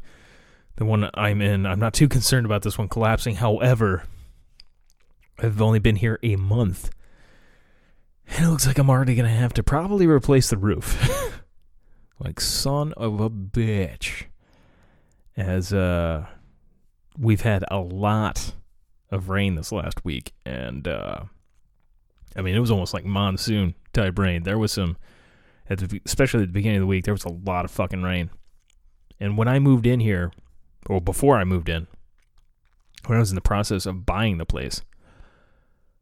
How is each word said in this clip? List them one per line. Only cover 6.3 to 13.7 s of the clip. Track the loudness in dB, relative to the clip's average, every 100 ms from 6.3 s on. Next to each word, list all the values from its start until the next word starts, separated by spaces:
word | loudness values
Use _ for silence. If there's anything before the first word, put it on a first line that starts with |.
| 0
month. | 0 2 2 0 -6 -8 -14 -20 -20 -20 -20 -20 _ _ _ _ _ _ -8
And | 2 2
it |
looks | 4 2
like | 4
I'm | 4
already | 4 4
gonna | 2 2
have | 2 2
to | 2
probably | 2 2 0 4 6
replace | 6 6 4 4
the | 0
roof. | 0 0 -2 0 2 0 -4 -8
<laughs> | -18 -20 -20 -20 _ -20 -20 -12
Like, | -10 -6
son | -4 -2 0 0 -2 -4
of | -4 0
a | -2
bitch. | -2 -4 0 0